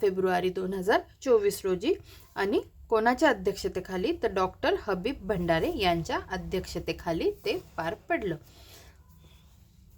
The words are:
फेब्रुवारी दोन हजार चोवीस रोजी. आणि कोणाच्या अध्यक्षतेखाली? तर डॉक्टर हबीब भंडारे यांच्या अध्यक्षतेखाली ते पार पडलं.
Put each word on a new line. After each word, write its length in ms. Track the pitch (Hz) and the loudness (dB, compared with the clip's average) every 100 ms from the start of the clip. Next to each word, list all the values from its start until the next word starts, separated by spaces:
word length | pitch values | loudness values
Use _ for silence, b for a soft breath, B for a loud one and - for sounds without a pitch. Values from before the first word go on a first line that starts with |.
फेब्रुवारी 480 | 202 185 185 180 185 | 0 2 2 2 0
दोन 240 | 185 185 | -2 -4
हजार 260 | 196 185 262 - b | -2 2 2 0 b
चोवीस 400 | 269 220 202 196 | 4 4 4 0
रोजी. 300 | 190 180 262 - B B B 320 | -2 0 0 -2 B B B -4
आणि 260 | 196 330 - - - | 0 0 -2 -18 0
कोणाच्या 400 | 220 233 247 311 | 2 4 4 4
अध्यक्षतेखाली? 880 | 202 190 190 190 180 180 185 240 339 | 4 -2 -2 -6 -6 -6 -2 -2 0
तर 80 | 226 | -2
डॉक्टर 440 | 190 185 - 294 381 | 0 -2 0 0 0
हबीब 480 | - 185 220 277 202 | -2 -2 -2 -6 -4
भंडारे 500 | 190 170 165 269 311 | -2 2 2 2 0
यांच्या 420 | 180 170 160 330 - | 2 2 0 -4 -4
अध्यक्षतेखाली 1000 | 185 170 185 - 175 170 165 175 165 359 415 196 | -8 -4 -6 -4 -8 -6 -6 -4 -2 -2 -2 -4
ते 120 | 359 - - | -4 -6 -6
पार 160 | 165 | -6
पडलं. 420 | - - 330 202 156 B B B B B B - - b b - - - - - | -6 -4 -4 -2 -6 B B B B B B -20 -20 b b -20 -20 -20 -20 -20